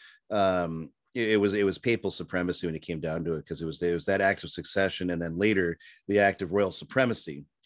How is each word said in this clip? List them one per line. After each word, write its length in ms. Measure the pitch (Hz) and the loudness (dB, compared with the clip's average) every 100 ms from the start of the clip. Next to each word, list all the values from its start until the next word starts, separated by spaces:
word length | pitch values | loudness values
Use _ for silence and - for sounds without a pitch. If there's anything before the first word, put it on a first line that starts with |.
| - - - | -20 -20 -4
um, 640 | 104 95 92 85 80 80 _ _ | 2 2 2 0 -4 -10 _ _
it, 180 | 127 110 | -4 2
it 60 | 107 | 4
was, 160 | 101 | 4
it 100 | 104 | 4
was 120 | 98 90 | 2 2
papal 360 | 123 113 98 | 0 0 -2
supremacy 540 | - 85 92 90 87 87 | -6 -4 -2 -2 -2 -2
when 100 | 78 | -4
it 60 | |
came 180 | - 80 | -6 -6
down 240 | 80 80 | -4 -4
to 100 | 80 | -2
it, 100 | 78 | -4
'cause 160 | - 78 | -6 -8
it 60 | 82 | -6
was, 160 | 76 | -2
it 100 | 110 | -2
was 120 | - | -2
that 160 | - 98 | 0 2
act 240 | 98 98 | 2 2
of 60 | - | -4
succession 600 | - 82 98 95 - 90 | -10 -6 0 0 0 -4
and 100 | 85 | -2
then 160 | 85 82 | -4 0
later 400 | 107 98 87 82 - - - | 2 2 0 -2 -12 -14 0
the 140 | 101 | 4
act 200 | 98 95 | 4 2
of 120 | 87 | -2
royal 180 | 101 95 | 0 0
supremacy, 760 | - - 131 123 104 - 71 73 _ | -2 -4 0 0 0 -6 -12 -14 _